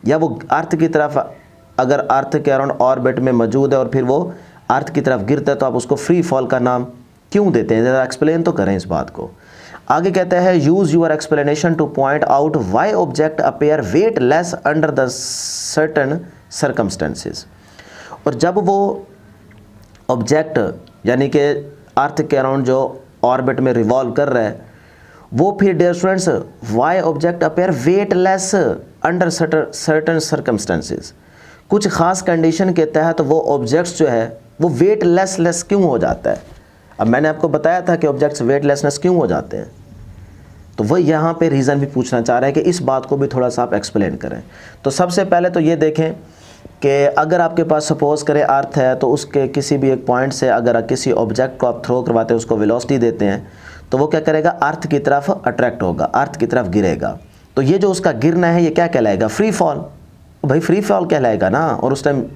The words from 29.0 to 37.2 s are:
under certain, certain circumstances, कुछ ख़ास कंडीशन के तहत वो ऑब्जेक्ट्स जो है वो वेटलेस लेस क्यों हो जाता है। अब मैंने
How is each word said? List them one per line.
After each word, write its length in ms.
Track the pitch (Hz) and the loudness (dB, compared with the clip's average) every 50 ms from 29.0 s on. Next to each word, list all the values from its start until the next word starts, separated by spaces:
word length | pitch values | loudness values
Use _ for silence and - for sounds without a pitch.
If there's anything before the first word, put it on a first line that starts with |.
| - 160 | -4 -2
under 160 | 175 180 180 | 0 0 0
certain, 360 | 170 165 - 165 156 160 156 147 - - - - - | -2 0 -2 -2 0 0 -2 -2 -4 -8 -8 -2 0
certain 440 | 156 156 156 165 165 160 160 - 156 | 0 0 0 0 -2 -2 -2 -2 -4
circumstances, 800 | 143 - - 117 104 - - 90 80 - - - - - - - - - - - - - - - - _ _ | -4 -2 -2 -2 -2 -2 -2 -4 -4 -4 -6 -8 -10 -10 -14 -20 -20 -20 -20 -20 -20 -20 -20 -20 -20 _ _
कुछ 180 | - 208 202 | -2 0 0
ख़ास 340 | 196 - - 170 175 190 185 | 0 0 0 0 0 0 -2
कंडीशन 520 | 185 - 170 165 160 165 160 165 196 190 175 | -2 -2 0 2 2 0 2 2 0 0 2
के 120 | 175 160 | 0 0
तहत 360 | 156 156 156 156 165 165 160 | 0 0 0 0 0 0 0
वो 180 | 156 135 156 160 | 0 2 2 2
ऑब्जेक्ट्स 580 | - - 143 143 143 113 131 165 175 175 - | 2 0 0 0 0 0 0 0 0 -2 -2
जो 100 | - 160 | 0 0
है 320 | 139 120 113 113 113 113 - - - - - | 0 2 0 -2 -4 -8 -16 -20 -20 -4 -2
वो 80 | 156 175 | -2 -2
वेटलेस 720 | 147 120 170 196 214 214 196 175 170 180 190 185 190 185 | 2 2 2 2 2 2 2 2 2 2 2 0 0 0
लेस 240 | 165 175 175 175 - | 0 0 0 -2 -4
क्यों 200 | - 202 202 190 | -2 0 2 2
हो 140 | 165 131 | 2 2
जाता 320 | 113 - 64 58 - - 58 | 0 0 -2 -2 -2 -2 -4
है। 120 | 53 - - - - - - - - - - - - - | -4 -4 -6 -18 -20 -20 -20 -20 -20 -20 -20 -20 -6 -2
अब 80 | 104 | 0
मैंने 220 | 113 117 127 | 0 2 2